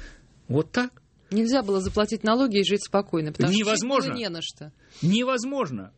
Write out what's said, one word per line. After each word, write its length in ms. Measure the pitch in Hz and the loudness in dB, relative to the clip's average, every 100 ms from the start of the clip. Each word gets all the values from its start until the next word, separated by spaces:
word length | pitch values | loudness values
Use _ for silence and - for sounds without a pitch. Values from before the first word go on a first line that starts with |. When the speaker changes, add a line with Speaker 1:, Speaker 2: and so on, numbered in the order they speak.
| - - - _ - | -16 -20 -20 _ -2
Speaker 1:
Вот 240 | 135 160 | -2 0
так. 300 | 247 254 - _ _ - | -2 -4 -6 _ _ -4
Speaker 2:
Нельзя 320 | 208 226 269 | 0 2 2
было 200 | 202 196 | 2 0
заплатить 420 | 185 208 208 220 | 0 0 0 0
налоги 360 | 214 240 269 202 | 2 2 2 2
и 40 | |
жить 220 | 190 202 - | 2 0 0
спокойно, 480 | 196 202 165 151 | -2 0 -2 -2
потому 180 | 143 175 | 0 2
что 80 | 208 | 2
Speaker 1:
Невозможно. 420 | 208 208 240 269 | 2 0 0 0
Speaker 2:
жить 100 | - | 0
было 40 | 247 | -4
не 120 | 208 | -6
на 100 | 165 | -8
что. 300 | 156 - 151 - _ - | -10 -14 -18 -20 _ -2
Speaker 1:
Невозможно. 920 | 160 220 247 254 254 277 175 110 92 | 2 2 2 -2 -2 -4 -4 -6 -10